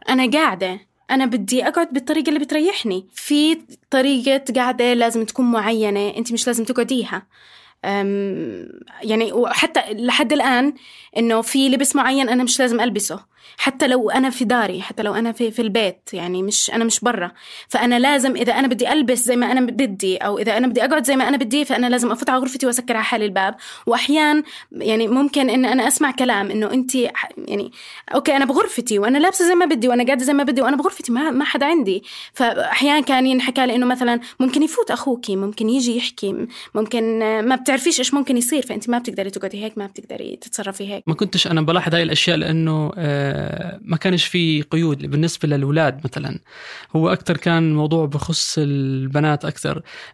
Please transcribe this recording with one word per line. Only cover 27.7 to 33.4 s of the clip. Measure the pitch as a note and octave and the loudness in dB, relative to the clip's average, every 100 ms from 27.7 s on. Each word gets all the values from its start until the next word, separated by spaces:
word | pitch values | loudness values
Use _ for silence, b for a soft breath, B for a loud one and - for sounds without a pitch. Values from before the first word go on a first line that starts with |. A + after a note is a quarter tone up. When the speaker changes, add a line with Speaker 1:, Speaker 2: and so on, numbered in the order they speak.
| B B B - C#4 | B B B -4 -2
Speaker 1:
أوكي، | D4 C#4 | 2 2
أنا | C4+ | 2
بغرفتي | C#4 G#4+ - - G#3 | 2 0 -2 -2 0
وأنا | G#3 C#4 | 2 4
لابسة | F4 F#4 F4 | 4 4 4
زي | F4+ | 4
ما | F4 | 4
بدي | D4 B3 | 2 2
وأنا | A#3+ B3 | 2 2
قاعدة | C4+ | 2
زي | C4 | 2
ما | C#4+ | 0
بدي | C#4 B3+ | 2 2
وأنا | B3 C#4+ | 2 2
بغرفتي، | F4 - - | 0 -4 -4
ما، | A#3+ D#4 | -2 0
ما | C4 D4+ | 0 0
حدا | D4 C#4 | 0 2
عندي. | E4 G3 F#3+ - B B | 2 2 -2 -6 B B
فأحيان | - A#3 G3 - - C#4+ D4 | -2 0 0 -2 0 2 2
كان | C#4+ C4 C4 | 2 2 4
ينحكى | C4 | 2